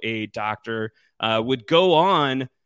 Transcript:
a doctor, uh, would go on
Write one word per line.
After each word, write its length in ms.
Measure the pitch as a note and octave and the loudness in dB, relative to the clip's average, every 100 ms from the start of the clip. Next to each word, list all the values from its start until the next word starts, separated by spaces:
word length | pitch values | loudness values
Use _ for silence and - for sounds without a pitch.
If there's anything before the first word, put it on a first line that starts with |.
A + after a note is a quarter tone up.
a 240 | A2+ A2 G#2+ | -4 -6 -8
doctor, 680 | A2+ G#2+ G#2+ A2+ A2+ A2 _ _ - | -6 -6 -6 -8 -8 -8 _ _ -6
uh, 200 | A2+ A2 | -2 0
would 220 | A#2 C3 - | 0 -4 2
go 280 | E3 F#3 | 2 4
on 540 | D#3 F#3 F3+ C#3 C3 B2+ _ | 4 4 2 0 -2 -6 _